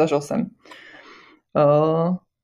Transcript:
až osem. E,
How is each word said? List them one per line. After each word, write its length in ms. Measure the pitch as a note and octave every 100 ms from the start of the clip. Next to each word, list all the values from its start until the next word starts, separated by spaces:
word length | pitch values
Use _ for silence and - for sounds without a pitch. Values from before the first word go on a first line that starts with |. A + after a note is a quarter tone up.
| D#3
až 60 | D3
osem. 200 | D3 - -
E, 1160 | _ - - - - - - - _ _ - D3 D3 D#3 D#3+ E3+ F3+ - _